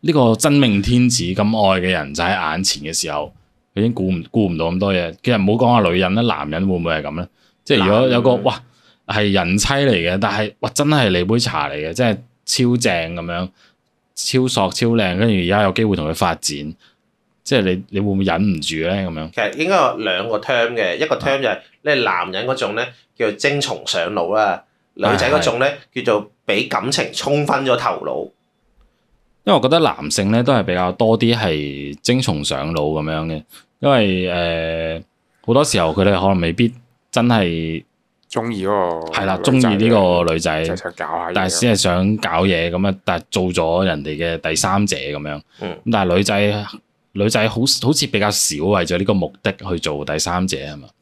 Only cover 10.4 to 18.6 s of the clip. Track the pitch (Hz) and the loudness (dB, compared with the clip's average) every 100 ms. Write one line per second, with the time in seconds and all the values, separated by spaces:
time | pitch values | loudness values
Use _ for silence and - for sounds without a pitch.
10.4 | 107 - - - 147 151 113 90 90 117 | -4 -4 -6 -2 2 4 4 2 2 0
11.4 | 120 - 71 71 78 90 120 101 - _ | 0 -2 -4 -6 -6 -2 0 0 -6 _
12.4 | - - 123 123 117 90 82 87 85 85 | -6 0 2 2 0 -2 -4 -8 -6 -6
13.4 | 92 _ _ _ _ _ _ - - 127 | -6 _ _ _ _ _ _ -10 -2 0
14.4 | 127 123 95 - 120 117 98 90 113 101 | 0 0 0 0 2 2 0 0 2 2
15.4 | 87 101 101 92 110 90 76 80 90 80 | 2 2 2 2 0 0 -2 0 -2 0
16.4 | - 73 73 - _ _ _ _ _ _ | -6 -6 -10 -14 _ _ _ _ _ _
17.4 | - 135 95 92 95 101 101 95 92 85 | -2 0 2 0 -4 -4 0 0 0 2
18.4 | 104 85 | 0 0